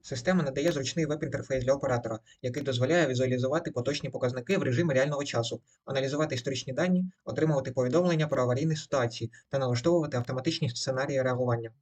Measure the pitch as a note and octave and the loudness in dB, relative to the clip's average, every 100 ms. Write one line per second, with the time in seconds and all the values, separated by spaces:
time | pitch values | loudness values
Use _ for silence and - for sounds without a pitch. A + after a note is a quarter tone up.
0 | - B2+ - F#3 C#3+ C3 D#3+ D3+ B2+ - | -8 -4 2 2 2 2 0 0 -2 -2
1 | D3+ D3+ D3 C3 - C3 B2 C#3 C3+ A#2+ | -2 -2 -2 -6 -4 -2 2 2 2 -2
2 | A#2 A2 _ _ B2+ A#2+ C3+ A#2+ B2+ E3+ | -2 -8 _ _ -6 -4 -4 0 2 4
3 | D3+ B2 B2+ B2 C3 D#3 E3 - A#2+ D3 | 2 2 0 0 0 -2 -2 -4 -2 -4
4 | D3+ - B2 B2+ A#2+ F#3+ C3+ B2 F3 C3 | -6 -4 -2 -4 -2 0 2 2 2 2
5 | C#3 C#3+ C#3+ A#2+ A#2 A#2 _ _ - C3+ | 2 0 -2 -2 -2 -6 _ _ -6 -2
6 | C3+ D3 D3+ B2+ C#3 B2 - B2+ F3+ F3+ | -2 0 -2 -2 -4 -6 -6 -2 2 2
7 | F#3 - - A#2+ D#3 C#3+ C3 B2 B2+ D3+ | 0 -6 -8 0 2 2 0 -2 2 4
8 | F3+ D#3+ D3+ C3 B2 B2 D#3+ D3+ - C#3 | 4 2 2 2 2 2 0 -2 -2 0
9 | A#2 - A2+ - _ C#3 C3 A#2+ E3+ F3 | 0 -2 -10 -10 _ -2 0 2 4 2
10 | D3+ B2+ B2 B2+ D#3 D#3 C3+ A#2+ - C3 | 2 -2 -2 -2 -2 0 -2 -2 -4 -2
11 | C#3+ C3+ B2+ B2 B2 A#2 A2+ _ | 0 2 2 2 2 0 -2 _